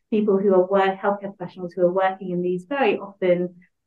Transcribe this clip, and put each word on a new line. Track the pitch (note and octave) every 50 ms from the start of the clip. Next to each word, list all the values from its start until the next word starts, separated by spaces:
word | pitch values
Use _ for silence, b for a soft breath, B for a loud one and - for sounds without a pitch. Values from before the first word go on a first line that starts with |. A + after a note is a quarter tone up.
| B -
people | A#3 G#3 G#3 G#3 G3 F#3+
who | G3 G3+ F#3+
are | F#3 F3+
work, | F#3 G3 F#3+ F#3+ F#3+ F#3+ -
healthcare | - G3+ G3+ - G3 G3 - -
professionals | F3 - - F#3 F3+ E3+ -
who | F#3+ F3+
are | F3
working | F3+ F#3+ F#3+ F#3+ F#3+ G3 G3+ F#3
in | F3 F3
these | F3+ F3+ F#3 F3+ -
very | - C#4+ C#4 B3+ G#3 F#3+ -
often, | - - - - F#3+ F3+ F3 F3 F3+ F3+ - b b b b _ _